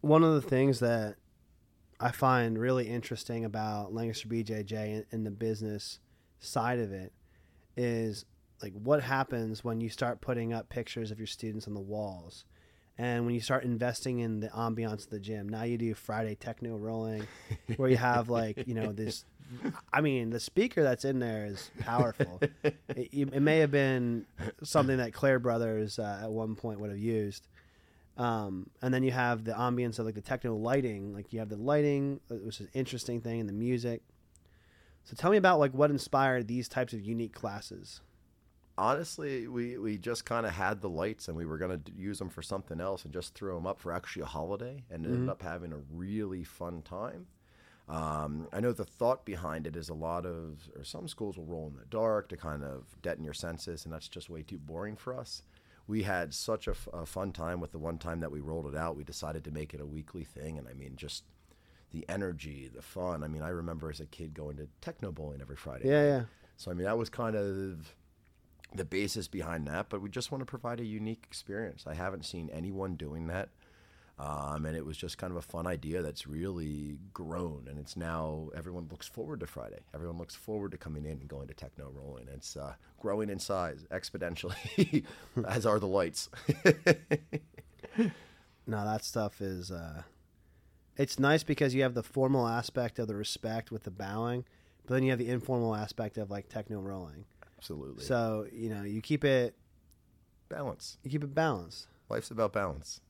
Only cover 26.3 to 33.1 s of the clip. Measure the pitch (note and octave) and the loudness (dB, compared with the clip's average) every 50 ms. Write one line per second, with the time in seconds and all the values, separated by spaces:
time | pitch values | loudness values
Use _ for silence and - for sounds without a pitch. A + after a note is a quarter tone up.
26.3 | G#2+ A2 A2 A2 A2 A2 - A#2 G#2+ G2+ G#2 G#2 G2+ G2+ G#2 A2+ A2+ A2 G#2 G2+ | -2 0 0 -2 -2 -4 -4 -6 -4 -4 -4 -4 -4 0 0 2 2 2 2 0
27.3 | G2+ - - _ _ - - - _ _ _ _ _ - - - _ - A#2+ A#2+ | -2 -8 -12 _ _ -20 -20 -20 _ _ _ _ _ -20 -20 -20 _ -2 0 2
28.3 | A#2 A2 G#2+ G2+ F#2+ F#2 F#2 - _ _ - B2+ B2+ C3 C3 C3 B2 B2+ B2 A#2+ | 2 0 -2 -2 -4 -6 -8 -10 _ _ 0 2 2 4 4 4 4 4 4 4
29.3 | A#2+ A2+ A2 A2 A2+ A2 A#2+ B2 B2 B2 B2 A#2+ A2 - A2+ A2 G#2+ C3 B2+ - | 2 2 0 -2 0 2 2 2 4 2 2 0 0 0 -2 -2 -2 -4 -4 -2
30.3 | C3 B2+ - B2 A2+ G#2+ A2 A#2 C3 C#3 C3 A#2+ G#2+ G2+ G2 G2+ G2+ G2+ G2+ - | -4 -2 0 0 0 0 2 4 4 4 4 2 -2 -2 -4 -6 -6 -8 -8 -6
31.3 | - A2+ A2 G#2 G#2+ G2+ A2 C3 D3 D3+ D3 D3 C#3+ C#3 C#3 C#3 C#3 C#3 _ - | -4 -4 -4 -4 -4 -4 2 4 6 6 6 6 4 4 2 0 -2 -4 _ -8
32.3 | A#2+ A2 F#2+ A2+ G#2+ - G#2 F#2 - C3+ C3 B2 - A#2+ - - | -8 -6 -6 -8 -8 -8 -12 -6 -2 -2 -2 0 -2 -6 -4 -2